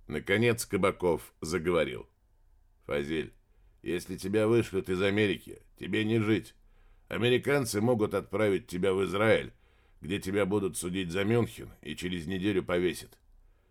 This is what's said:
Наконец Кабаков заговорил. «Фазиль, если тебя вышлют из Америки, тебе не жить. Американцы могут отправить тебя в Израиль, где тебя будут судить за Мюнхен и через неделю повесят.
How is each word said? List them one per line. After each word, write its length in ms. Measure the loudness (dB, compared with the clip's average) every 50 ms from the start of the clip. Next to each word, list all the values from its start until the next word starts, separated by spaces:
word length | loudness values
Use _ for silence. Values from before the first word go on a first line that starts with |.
| -12
Наконец 600 | -8 -8 -6 0 0 2 4 4 2 2 0 -2
Кабаков 640 | -4 -2 2 2 2 0 2 2 2 2 0 -2 -12 _ -12
заговорил. 680 | -8 -4 -4 -2 0 2 2 2 0 0 -4 -10 -14 _ _ _ _ _ _ _ _ _ _ _ _ _ _ _ -8
«Фазиль, 480 | -4 -2 -2 -2 -2 -2 -4 -4 -6 -12 _ _ _ _ _ _ _ _ _
если 340 | -6 -4 -4 -4 -4 -8 -10
тебя 300 | -8 -6 -2 0 2 4
вышлют 420 | 4 4 2 2 0 -2 -4 -2 -2
из 120 | -2 0
Америки, 640 | 2 2 2 2 2 2 0 -4 -6 -16 -18 -20 -20 -20 _ -12
тебе 260 | -8 -4 -2 -2 0
не 140 | 2 2 2
жить. 340 | 4 4 2 2 0 -6 -20 _ _ _ _ _ -20 -20 -20 _ _
Американцы 760 | -8 -4 0 2 2 2 2 2 2 0 0 0 0 0 0
могут 320 | 2 2 2 2 2 0 0
отправить 540 | -2 -4 -2 -2 0 2 2 2 0 -2
тебя 260 | -4 -4 0 0 2 2
в 100 | 2 0
Израиль, 480 | 0 0 2 4 4 4 4 2 -4 -14 _ _ _ _ _ _ _ -20 -16
где 180 | -8 -6 -6 -4
тебя 260 | -4 -2 0 0 2
будут 320 | 2 2 0 0 -2 -4
судить 320 | -4 -6 -4 -2 -2 -4 -2
за 140 | 0 0 2
Мюнхен 480 | 2 2 2 2 0 -4 -14 -16 -16 -18 -16
и 140 | -12 -12 -10
через 320 | -6 -6 -6 -6 -6 -6
неделю 340 | -6 -6 -2 -2 0 0 0
повесят. 560 | -2 0 0 0 0 0 -2 -4 -12 -16 -20 _ _ _ -20 -20 _ _ _ _ _ _